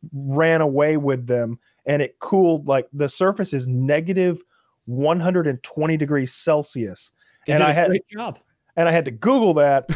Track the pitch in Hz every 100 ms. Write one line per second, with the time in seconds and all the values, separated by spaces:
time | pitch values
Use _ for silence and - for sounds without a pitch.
0 | 156 139 139 143 165 160 151 135 151 156
1 | 139 127 120 120 117 120 _ _ 135 147
2 | 131 - - 190 170 160 143 135 - 143
3 | 143 - 185 202 185 139 127 123 135 151
4 | 170 190 180 175 _ _ _ _ - 123
5 | 151 175 175 180 156 123 - - 156 160
6 | 143 143 127 - 165 151 147 127 104 90
7 | - _ _ _ - 151 151 156 175 190
8 | - 208 226 - _ _ _ 170 170 165
9 | 139 113 226 269 208 151 143 139 -